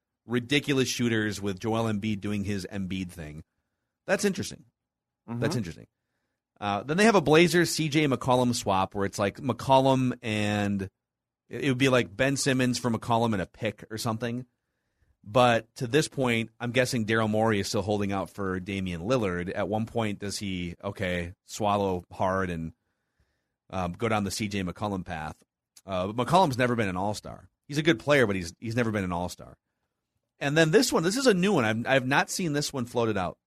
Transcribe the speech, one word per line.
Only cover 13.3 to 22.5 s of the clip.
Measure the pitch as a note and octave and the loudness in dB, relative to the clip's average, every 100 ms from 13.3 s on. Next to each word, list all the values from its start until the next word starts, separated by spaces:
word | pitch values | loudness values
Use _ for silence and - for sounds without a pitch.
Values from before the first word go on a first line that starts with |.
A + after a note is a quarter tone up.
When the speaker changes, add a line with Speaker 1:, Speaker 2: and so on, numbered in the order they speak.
Speaker 1:
and | G#2 | 0
a | E2+ | -4
pick | - A2 - - | -6 -6 -6 -10
or | A2 | -8
something. | A#2+ A2 A#2+ A#2+ B2+ _ _ _ _ _ _ _ - | -6 -4 -4 -6 -10 _ _ _ _ _ _ _ -4
But | G#2 B2 A2+ - - | 2 4 2 -2 -8
to | B2 | -2
this | C#3 D#3 | 0 0
point, | - B2+ A#2 A2+ - | -2 0 0 -2 -6
I'm | A#2+ | -4
guessing | A#2 B2+ B2+ G#2+ | 0 0 0 0
Daryl | A2+ A2 | 2 2
Morey | A2 A2 G#2 | 2 2 2
is | F#2 | 0
still | G#2+ | -2
holding | G2 G#2 G2+ | 0 0 -2
out | G2 F#2 | -4 -6
for | - F#2+ F#2 | -6 -4 -4
Damian | F#2 G2 F#2 E2+ | -4 -4 -4 -4
Lillard. | F2+ C3 G2+ F2 F2 F#2+ | -2 0 0 -2 -4 -4
At | F#2 | -4
one | G#2+ A2+ | -4 -4
point, | A#2 A2 G2+ | -2 -2 -4
does | G2+ - | -8 -6
he, | G2+ F#2 F2 E2+ | -6 -6 -6 -8
okay, | G2 G2 F#2+ F2 F2 F#2 - | -10 -6 -4 -4 -6 -10 -14
swallow | - G#2 G#2 G2 F2+ E2+ | -4 0 0 0 -2 -6
hard | - F#2+ F#2+ | -4 -2 0
and, | F#2 | -2